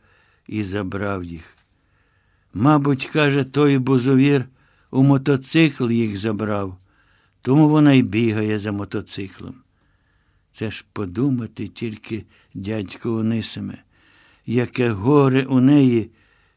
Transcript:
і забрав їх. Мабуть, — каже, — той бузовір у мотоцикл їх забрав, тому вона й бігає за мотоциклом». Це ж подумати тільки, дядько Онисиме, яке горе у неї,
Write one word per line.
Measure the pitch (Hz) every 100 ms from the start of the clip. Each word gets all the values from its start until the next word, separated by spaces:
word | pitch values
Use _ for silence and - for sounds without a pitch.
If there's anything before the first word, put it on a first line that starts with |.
| _ _ _ _ -
і | 107
забрав | 101 98 95 101 101 98
їх. | 90 82 - _ _ _ _ _ _ _ _ _ _
Мабуть, — | - 127 151 143 135 -
каже, — | 156 147 139 135
той | 135 147 139
бузовір | 127 131 120 135 135 143 131 _ _ _ _
у | 127
мотоцикл | 135 139 135 139 135 165 160 - 123
їх | 117 113 101
забрав, | 107 107 107 104 98 92 _ _ _ _ _ _
тому | - 139 151
вона | 151 147
й | 135
бігає | 113 104 117 107 107 107
за | 101
мотоциклом». | 101 101 107 95 - 98 - 92 87 _ _ _ _ _ _ _ _ _
Це | - 110
ж | - -
подумати | - 101 90 139 127 110 - 104
тільки, | - 117 107 - 110 92 _ _
дядько | 104 98 110 95 - 120
Онисиме, | 113 110 113 104 - 101 - _ _ _ _ _ _ -
яке | 120 120 - 123
горе | 104 104 147 139 131
у | 131 131
неї, | 127 147 131 117 104 _ _ _ _